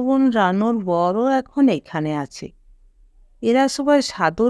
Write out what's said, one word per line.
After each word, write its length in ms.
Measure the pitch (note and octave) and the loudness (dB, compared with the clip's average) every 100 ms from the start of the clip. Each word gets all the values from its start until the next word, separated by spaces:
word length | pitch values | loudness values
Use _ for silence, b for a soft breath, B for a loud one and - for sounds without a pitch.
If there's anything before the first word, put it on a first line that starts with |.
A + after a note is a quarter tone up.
বোন 220 | B3+ C4+ C4+ | 2 2 2
রানুর 460 | A3+ F#3 F#3+ A3 A#3 | 2 0 0 0 -2
বড় 360 | F#3 E3+ F3 G3+ B3+ C4 | -2 0 0 0 0 -2
এখন 260 | C4 - C4+ | -2 0 2
এখানে 440 | E3+ - D#3+ D#3 D3+ | 2 -4 -6 -4 -6
আছে। 300 | C#3 - D#3 - _ - _ _ _ _ _ _ | -8 -12 -16 -18 _ -20 _ _ _ _ _ _
এরা 220 | A3+ B3 C4+ | 0 2 2
সবাই 320 | - C#4+ C#4+ | 0 2 2
সাধু 420 | B3+ - E3 E3+ A#3+ | 0 -2 -2 0 2